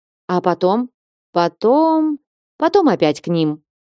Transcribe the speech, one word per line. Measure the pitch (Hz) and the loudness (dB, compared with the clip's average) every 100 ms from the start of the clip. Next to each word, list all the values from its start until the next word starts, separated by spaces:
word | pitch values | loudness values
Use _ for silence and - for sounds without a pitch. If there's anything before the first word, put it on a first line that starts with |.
| _ _ - | _ _ -6
"А | 180 | -2
потом?" | 180 165 185 214 247 _ _ _ _ | -2 0 0 0 -4 _ _ _ _
"Потом? | 175 170 - 214 285 320 320 311 294 _ _ _ - | -2 -2 0 0 2 2 0 -2 -4 _ _ _ -4
Потом | 311 403 311 | 0 2 2
опять | 180 156 147 | 2 0 0
к | - | -4
ним. | 170 156 151 _ _ | -2 -2 -4 _ _